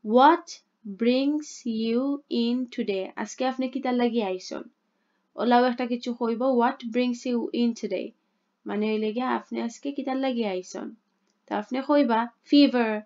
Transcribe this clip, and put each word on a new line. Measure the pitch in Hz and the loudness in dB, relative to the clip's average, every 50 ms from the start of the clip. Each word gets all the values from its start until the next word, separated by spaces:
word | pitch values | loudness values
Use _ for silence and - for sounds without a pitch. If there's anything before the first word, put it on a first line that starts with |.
| - | -2
"What | 208 220 247 262 302 339 339 - - - - _ _ _ _ _ | 4 6 8 8 8 6 4 0 -14 -20 -20 _ _ _ _ _
brings | 208 196 190 233 240 247 262 269 285 302 302 294 - - - - | -14 -6 0 2 2 2 4 2 2 0 -2 -4 -8 -16 -10 -8
you | 240 220 220 226 226 226 240 269 277 285 277 _ _ - | -6 -4 -2 -2 0 0 0 0 0 -4 -6 _ _ -2
in | 240 233 233 240 254 254 | 0 0 0 0 -2 -4
today?" | 240 - - 233 202 196 190 190 202 - | -6 -6 -6 -4 -2 -2 -4 -4 -6 -8
আজকে | - 214 214 - - 254 | -10 -10 -10 -6 -4 -4
আপনি | 262 247 247 262 254 | -2 -2 -2 -6 -4
কিতার | 247 262 - 254 247 | -4 -4 -2 -2 0
লাগি | 247 240 240 220 240 214 | 2 0 2 0 0 -2
আইসন? | 190 185 185 - - - - - - _ _ _ _ _ _ _ _ _ _ _ _ _ | -2 -4 -6 -8 -10 -12 -12 -12 -14 _ _ _ _ _ _ _ _ _ _ _ _ _
ওলাও | - 208 240 240 240 247 | -2 2 4 6 6 4
একটা | 247 240 240 254 | 4 0 -2 -4
কিছু | 233 247 240 - 247 240 | -4 -4 -4 -4 -8 -6
কইব, | - 247 226 226 214 254 | -4 -4 -4 -2 0 0
"What | 269 262 240 233 254 277 - 247 233 | 2 2 4 2 2 0 -4 -10 -4
brings | 220 247 247 247 240 240 - 254 | -2 0 0 0 -2 -4 -4 -4
you | 247 233 226 - - | -2 -2 -2 -4 -2
in | 233 240 233 220 | 0 0 0 0
today?" | - - 202 190 - - - _ _ _ _ _ _ _ _ _ _ _ | -2 -6 -4 -4 -4 -6 -8 _ _ _ _ _ _ _ _ _ _ _
মানে | 208 202 208 214 220 | -6 -4 -2 -2 0
হইলে | 220 214 214 214 214 | 0 -2 -2 -2 -2
গিয়া | 240 254 254 240 | -4 -2 -2 -2
আপনি | 233 - _ 233 226 | -4 -4 _ -6 -6
আজকে | 226 233 - - - 285 | -6 -6 -8 -8 -10 -8
কিতার | 285 - 254 269 262 | -6 -6 -4 -4 -2
লাগি | 262 269 269 254 233 226 | -2 -2 -2 -2 -2 -2
আইসন? | 202 185 185 180 - - - - 220 226 _ _ _ _ _ _ _ _ _ _ | -2 -4 -6 -8 -8 -12 -12 -12 -12 -14 _ _ _ _ _ _ _ _ _ _
তো | - 208 | -6 -6
আপনি | 208 208 - 254 262 269 | -6 -6 -4 -6 -6 0
কইবা | - 294 294 285 233 226 220 240 240 _ _ _ | 2 4 4 4 4 2 0 0 -4 _ _ _
ফিভার | - - 285 285 247 233 247 233 220 214 214 214 | 4 6 6 6 6 4 2 0 2 0 -4 -6